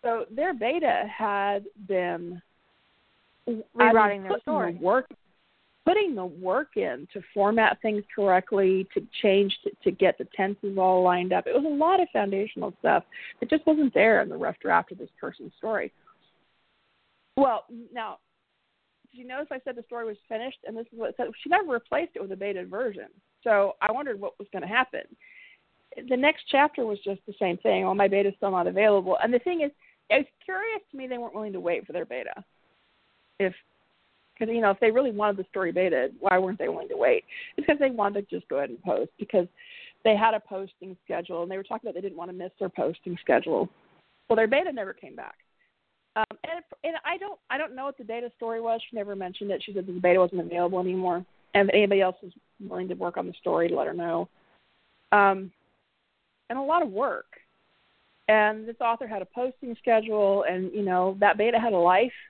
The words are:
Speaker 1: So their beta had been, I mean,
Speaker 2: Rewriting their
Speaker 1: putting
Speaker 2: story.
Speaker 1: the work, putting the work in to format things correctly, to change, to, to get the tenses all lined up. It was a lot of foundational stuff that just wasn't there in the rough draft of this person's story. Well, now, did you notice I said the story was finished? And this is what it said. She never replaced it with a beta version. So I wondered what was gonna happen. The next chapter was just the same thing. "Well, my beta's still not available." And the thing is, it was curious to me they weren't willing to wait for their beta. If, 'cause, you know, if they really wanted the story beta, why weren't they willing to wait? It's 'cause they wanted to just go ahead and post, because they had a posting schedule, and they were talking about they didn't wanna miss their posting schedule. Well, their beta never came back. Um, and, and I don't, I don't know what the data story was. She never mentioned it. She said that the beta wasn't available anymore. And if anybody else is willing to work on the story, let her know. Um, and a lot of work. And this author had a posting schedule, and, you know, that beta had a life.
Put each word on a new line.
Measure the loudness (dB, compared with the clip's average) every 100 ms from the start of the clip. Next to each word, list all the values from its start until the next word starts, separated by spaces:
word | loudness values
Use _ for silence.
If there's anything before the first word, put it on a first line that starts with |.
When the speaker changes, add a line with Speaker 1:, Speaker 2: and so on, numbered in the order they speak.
Speaker 1:
So | -2 -4 -4
their | -4 -4
beta | -2 -2 0 0 0 -4 -4
had | -4 -2 -2 -2 -6 -18 -4
been, | -2 -2 -6 -8 -14 _ _ _ _ _ _ _ _ _ _ -8
I |
mean, | -8 -8 4
Speaker 2:
Rewriting | 6 8 6 2
their | -4
Speaker 1:
putting | -6
Speaker 2:
story. | -2 -2 -2
Speaker 1:
the | -2
work, | 2 0 0 -20 _ _ _ _ _ _ 2
putting | 2 2 -2
the | -8
work | -6 -2 0 0 -4
in | -4 -6 -12
to | -16 -8
format | 2 4 6 4 2
things | -2 -2 -4 0
correctly, | 4 4 4 2 4 2 0
to | -6 -6 0
change, | 4 4 2 -2
to, | -8 -2
to | -2
get | 2 2 2
the | -8 -4
tenses | -4 -2 -4 2
all | 4 6
lined | 4 2 0
up. | -2 2
It |
was | 0 0
a | 0
lot | 2 2
of | 2
foundational | 0 -2 -2 -4 -6 -8 -2
stuff | 0 0 0 -18 -18 -10
that | -2
just | 2 4
wasn't | 4 4
there | 4 4 4
in | 2
the | -4
rough | -6 -6
draft | 0 0 0
of | -14
this | -16 _
person's | -14 -14 -20 _
story. | -6 -4 -6 _ _ _ _ _ _ _ _ _ _ _ _ _ _ 2
Well, | 2 2 -6 -20 -14
now, | -12 -10 -12 _ _ _ _ _ _ _ _ _
did | -20
you | -12
notice | -10 -10
I | -10
said | -10 -12
the |
story | -12 -10 -10
was | -10 _
finished? | -8 -8 -12 -14
And | -12
this | -12
is | -8
what | -8
it | -6
said. | -8 -8
She | 0
never | 0 0
replaced | -4 _ -4 -4 -8
it |
with | -10
a | -6
beta | -6 -6 -8
version. | -6 -6 -8 -16 _ _ _
So | 2 4 4 0
I | -2
wondered | -2 -6 -6
what | -8 _
was | -12
gonna | -10 -2
happen. | 0 0 -6 -14 -20 -20 -20 -20 _ _ _ _ -16 -4
The | 2
next | 2 0 0
chapter | 2 2 0 -4
was | -4
just | -6 -8 -12
the | -4
same | -2 0
thing. | 0 2
"Well, | 0 2
my | 4
beta's | 4 0 -2
still | -2
not | 0 0
available." | 2 4 4 2 0
And | 2
the | 0
thing | 0 -2
is, | -4 _ _ _ _
it | 0
was | 0 _
curious | -10 -8 -6 -8 _
to | -14
me | -10
they | -10
weren't | -10
willing | -10 -8
to | -6
wait | -4 -4 -4
for |
their | -10 -8
beta. | -8 -10 -14 -18 _ _ _ _ _ _ _ _ _
If, | -4 -4 _ _ _ _ _ _ _ _
'cause, | -2
you | 2
know, | 2
if | 4
they | 4
really | 4 0
wanted | 0 0 -2
the | -6
story | -4 -2
beta, | 0 2 2 -2 -2
why | 2 2
weren't | 2 -4
they | -4
willing | -6 -8
to | 0
wait? | 2 2 _ -18 -12 -4
It's | -2
'cause | 2
they | 0
wanted | 0 -2 -2 -6
to | -10
just | -6
go | -4
ahead | -4
and | -6
post, | -4 -2 -4 _
because | 0 0 0 _ -20 -20 -20 _
they | 2 4
had | 2
a | 0
posting | _ -12 -12 _ -18 -18
schedule, | -8 -8 -6 -8
and | -6
they | -8
were |
talking | -8 -10 -10
about | -10
they |
didn't | -10 -10
wanna | -12
miss | -10 -12 _
their | -8
posting | -4 -4 -4 -10 -6
schedule. | 2 0 2 -2 -4 _ _ _ _ _ _
Well, | 2
their | 4
beta | 2 0
never | -6 -10
came | -12 -18 -18
back. | -18 -20 _ _ _ _ _ _ _ -4
Um, | -4 -6
and, | -10 -10 _ -8
and | -6 -6 -6
I | -6
don't, | -8 -14 _
I | -6
don't | -6
know | -8 -10
what | -10
the |
data | -10 -8 -8 _
story | -6 -4
was. | -2 -4
She | -4 -8
never | -8 -8
mentioned | -8 -8 -6
it. | -6
She | -6
said | -8 -6
that |
the | 0
beta | 4 4
wasn't | 4 0
available | -4 -2 0 0
anymore. | -2 -2 -2 -4 -6 _ _
And | 2 4
if |
anybody | 4 4 4
else | 2 -2
is | -20 _ _ _
willing | -12 -10 -8
to | -6
work | -6 -6
on | -10
the |
story, | -8 -2 0 0
let | 0 -4
her |
know. | -4 -4 -4 -6 _ _ _ _ _ _ _ _
Um, | 6 6 2 -6 _ _ _ _ _ _ _ _ _ _
and | -6
a |
lot | 0 0
of | 0
work. | -2 -2 -2 -10 -20 _ _ _ _ _ _ _ _ 4
And | 4 4 0 -8
this | -2
author | -2 -2 -4
had | -8
a | -8
posting | -4 -6 -6 -10 -4
schedule, | 4 4 4 2 4 4
and, | 0 -2 -4
you | -2
know, | 0 2 2 4
that | 2 4
beta | 2 2
had | 2
a | 4
life. | 6 6 2 -4